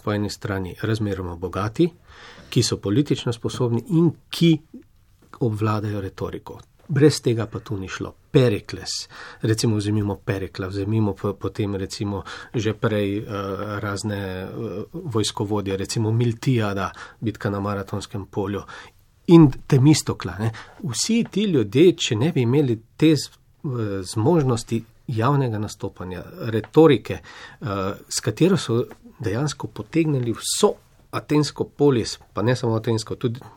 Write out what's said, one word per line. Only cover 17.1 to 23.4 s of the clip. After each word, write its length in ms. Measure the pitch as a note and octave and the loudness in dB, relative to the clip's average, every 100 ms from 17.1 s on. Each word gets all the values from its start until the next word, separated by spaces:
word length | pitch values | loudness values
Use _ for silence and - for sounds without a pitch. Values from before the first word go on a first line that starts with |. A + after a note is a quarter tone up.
| - | -8
bitka 300 | A2 - G#2+ | -6 -4 -4
na 100 | G2+ | -2
Maratonskem 680 | G2 G2+ F#2+ G#2 - G2+ F#2 | -4 -4 -6 -8 -8 -10 -8
polju, 360 | A2 G2 G2 - - - _ _ _ - | -6 -4 -6 -8 -18 -20 _ _ _ 8
in 240 | E3 D3+ - - | 10 10 6 2
Temistokla, 680 | C#3 C#3+ C#3+ - - F#2 F2+ | 4 6 4 2 -6 -6 -4
ne. 120 | A2+ A2 - - | -4 -4 -18 -12
Vsi 400 | F3 A2+ - A#3 - | -8 -6 0 0 0
ti 120 | G3 | -2
ljudje, 520 | G#3+ C#3+ G2+ B2+ F3+ - | 2 2 2 6 6 6
če 180 | - G#2+ | -2 0
ne 160 | D3+ | 0
bi 100 | C3+ | 2
imeli 380 | A#2 C#3+ C3+ G#2+ _ - | 2 4 2 0 _ 2
te 180 | D#3 D3 | 4 4
z-, 140 | - | 0
eh, 720 | - | -14